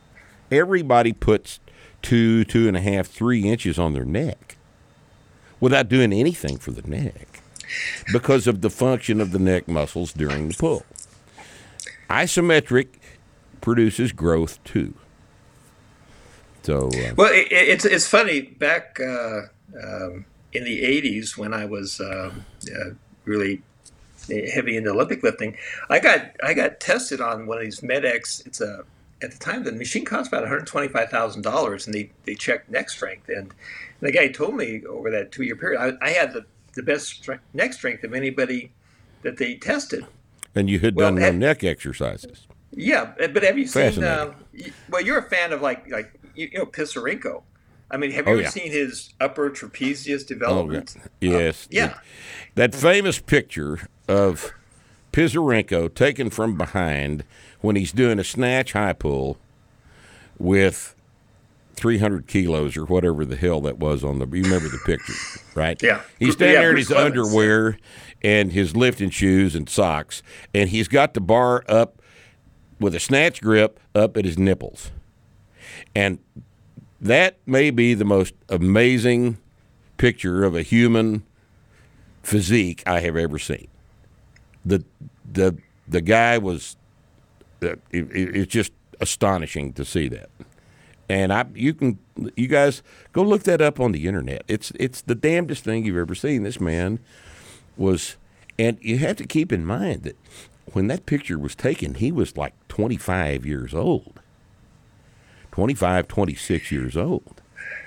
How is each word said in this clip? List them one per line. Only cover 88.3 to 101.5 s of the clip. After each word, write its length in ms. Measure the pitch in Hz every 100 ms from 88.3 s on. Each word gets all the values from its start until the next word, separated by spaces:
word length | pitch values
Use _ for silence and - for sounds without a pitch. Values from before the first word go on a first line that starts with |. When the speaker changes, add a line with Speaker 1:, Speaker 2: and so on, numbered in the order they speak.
| 95
Speaker 1:
it's 160 | 95
just 200 | 113 101 - _ -
astonishing 720 | - - 101 92 78 78 69
to 100 | 64
see 240 | 69 90 67
that. 200 | 57 - - - _ _ _ _ _ -
And 240 | 98 95
I, 140 | 104 127
you 180 | 107 135
can, 260 | 156 131 98 _ - 110
you 140 | - 127
guys 340 | 143 143 131 - - -
go 100 | 165
look 220 | 202 208
that 160 | 190 165
up 180 | 151 135
on 140 | 123
the 140 | 78 85
internet. 360 | 98 64 64 -
It's, 240 | 107 -
it's 260 | - 127 -
the 120 | -
damnedest 500 | 117 151 170 156 139
thing 200 | 110 113
you've 120 | 110 87
ever 180 | 85
seen. 280 | 92 147 131
This 180 | 101 -
man 380 | 87 82 92 117 - - - - - - _ -
was, 400 | 95 90 - - _ _ - -
and 180 | 113 107
you 160 | 110 127
have 180 | 160 -
to 100 | -
keep 260 | 156 175
in 120 | 95
mind 380 | 80 123 196 82
that 140 | 65 - _ - - _ -
when 160 | 95 101
that 180 | 180 -
picture 320 | 143 - 80
was 160 | 71